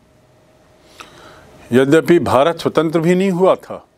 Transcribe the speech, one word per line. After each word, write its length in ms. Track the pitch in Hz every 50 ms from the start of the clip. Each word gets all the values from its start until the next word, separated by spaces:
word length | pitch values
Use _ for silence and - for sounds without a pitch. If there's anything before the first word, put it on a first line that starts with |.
| _ _ _ _ _ _ _ _ _ _ _ _ _ _ _ _ _ _ - - - - - - - - - - - - - - - -
यद्यपि 480 | 117 123 135 139 147 160 160 - 175 175
भारत 400 | 131 110 110 123 139 165 170 165
स्वतंत्र 400 | - 135 - - 160 165 151 175
भी 160 | 160 170 180
नहीं 160 | 180 190 196
हुआ 240 | 185 170 185 180 143
था, 320 | - - - 104 85 - _ _